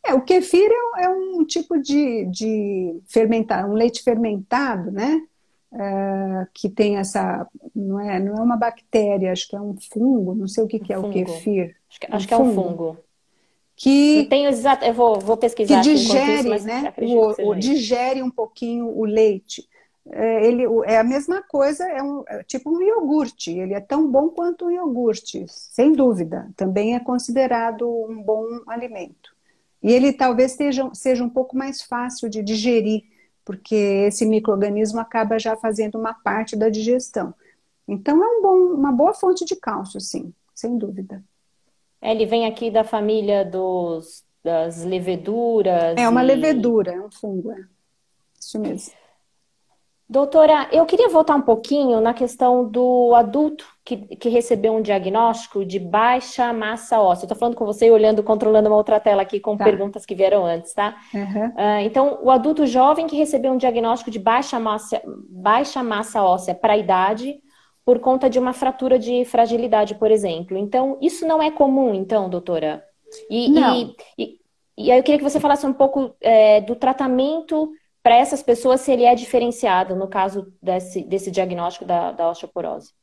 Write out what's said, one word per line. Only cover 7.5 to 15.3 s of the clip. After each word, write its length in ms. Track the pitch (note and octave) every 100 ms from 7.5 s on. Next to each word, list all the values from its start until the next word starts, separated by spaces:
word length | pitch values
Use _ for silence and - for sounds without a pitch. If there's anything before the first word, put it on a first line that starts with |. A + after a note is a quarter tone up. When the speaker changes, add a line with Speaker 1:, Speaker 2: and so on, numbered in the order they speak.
| - -
Speaker 1:
não 240 | - G3 G3
é, 220 | G#3 F#3
não 160 | G3 G#3+
é 40 |
uma 140 | A#3 A#3
bactéria, 760 | A#3 A#3 _ A3 G#3 G3 F#3
acho 160 | F3+ -
que 80 | G3+
é 40 |
um 140 | G#3 G3 -
fungo, 440 | G#3+ B3 B3+ F#3
não 120 | G#3 F#3+
sei 160 | G3
o 60 | A3
que 100 | A3
que 140 | G#3
é 60 | F#3+
o 20 |
Speaker 2:
Fungo. 120 | G3+
Speaker 1:
kefir. 600 | F#3+ F#3 E3 G#3+ G3 E3+ _ _
Speaker 2:
Acho 120 | -
que, 60 | -
Speaker 1:
Um 80 |
Speaker 2:
acho 140 | G#3 G3
que 60 |
é 20 | A#3
um 180 | C4
Speaker 1:
fungo. 80 | G3
Speaker 2:
fungo. 360 | F3+ E3 E3 E3 _ _ _ _ _ _ _ _
Speaker 1:
Que 420 | C4+ C#4 D4 D4+
Speaker 2:
Eu 80 | C#4+
tenho 200 | C4+ C#4+
exato, 340 | A#3+ C4 C4+
eu 80 | C4
vou, 240 | A#3 A#3+ G#3
vou 180 | G3